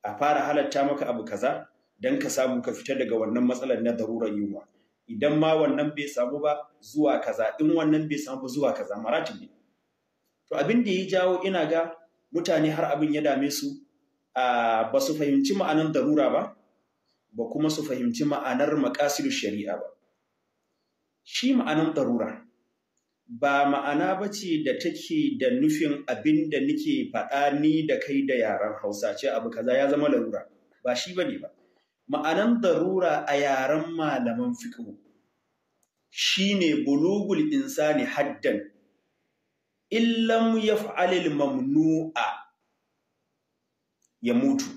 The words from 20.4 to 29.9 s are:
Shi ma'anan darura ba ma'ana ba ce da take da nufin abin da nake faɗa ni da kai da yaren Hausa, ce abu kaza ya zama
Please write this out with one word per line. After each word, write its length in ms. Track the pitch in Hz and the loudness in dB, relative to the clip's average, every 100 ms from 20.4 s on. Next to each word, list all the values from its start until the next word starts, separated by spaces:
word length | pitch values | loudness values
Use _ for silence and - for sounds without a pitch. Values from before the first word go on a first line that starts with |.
| _ _ _ _ _ _ _ _ | _ _ _ _ _ _ _ _
Shi 300 | - - 254 | -10 -2 2
ma'anan 400 | 247 151 156 160 | 2 2 0 2
darura 480 | - 120 117 98 - - _ _ _ _ _ _ _ _ | 0 0 0 -2 -8 -18 _ _ _ _ _ _ _ _
ba 360 | 120 143 139 143 | -2 2 4 4
ma'ana 480 | 139 143 147 185 190 | 2 0 0 0 0
ba 60 | 202 | -4
ce 300 | - 185 156 139 | -6 -4 -2 0
da 80 | |
take 640 | - 175 - - 160 139 120 | -2 -4 -6 -4 0 0 0
da 160 | 127 | 0
nufin 480 | 123 151 151 156 139 - | 2 2 2 0 -2 -4
abin 400 | 123 151 156 156 | -2 2 2 2
da 80 | 139 | 0
nake 540 | 139 - 160 131 120 | 0 0 0 -2 -2
faɗa 480 | 110 - 139 143 139 | -4 -2 0 2 4
ni 240 | 156 160 156 | 2 2 2
da 140 | 131 | -2
kai 240 | - 139 135 | 0 -2 0
da 80 | |
yaren 400 | 127 107 98 104 - | 2 2 0 -2 -4
Hausa, 320 | 101 101 110 101 | -6 -4 -4 -2
ce 140 | - | -2
abu 200 | 113 113 | -2 -4
kaza 200 | 113 117 131 | -4 0 2
ya 100 | |
zama 220 | 139 | 4